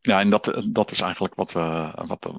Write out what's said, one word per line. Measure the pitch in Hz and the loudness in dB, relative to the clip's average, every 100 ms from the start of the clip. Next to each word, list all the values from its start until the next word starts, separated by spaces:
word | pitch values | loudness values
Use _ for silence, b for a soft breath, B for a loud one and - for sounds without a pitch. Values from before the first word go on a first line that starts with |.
ja, | - 98 | 2 4
en | 101 | 6
dat, | 104 - - 110 | 4 2 -2 0
dat | - 107 | 0 0
is | - | 0
eigenlijk | 92 87 95 | -2 -2 -4
wat | - 92 | -4 -4
we, | 87 82 82 80 - 80 | -2 -2 -2 -4 -6 -8
wat, | - - | -8 -8